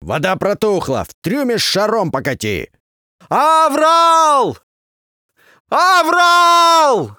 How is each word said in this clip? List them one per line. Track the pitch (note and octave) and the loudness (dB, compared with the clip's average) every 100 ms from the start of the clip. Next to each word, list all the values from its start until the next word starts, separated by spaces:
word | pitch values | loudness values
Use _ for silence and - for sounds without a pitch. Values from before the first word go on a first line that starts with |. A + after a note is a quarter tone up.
вода | D#2 C3 F#3 F#3+ | -8 -4 -4 -2
протухла, | G3 G3+ A3 F#3+ - B2 - | -4 -2 -2 -2 -4 -6 -6
в | - | -10
трюме | - C4 B3+ A3+ | -6 -4 -2 -4
с | |
шаром | - F#3 G#3+ A3+ F3+ | -2 -2 -2 -2 -2
покати!» | C3+ C#3 B2+ G#2+ F#2 A1 _ _ _ _ _ - | -4 -6 -6 -6 -6 -8 _ _ _ _ _ -6
«Аврал! | G3 D4 D#4+ D#4+ C#4+ D#4 E4 E4+ E4 D#4+ C#4+ G#3 A2 _ _ _ _ _ _ _ _ _ _ - | -2 2 2 0 0 2 2 2 2 2 2 -2 -6 _ _ _ _ _ _ _ _ _ _ -6
Аврал! | C#4 F4+ F#4 D#4+ F4 F4 F4 E4+ E4+ E4+ E4 D4+ A#3 A#2+ | 0 2 2 2 2 2 4 4 4 4 4 2 0 -4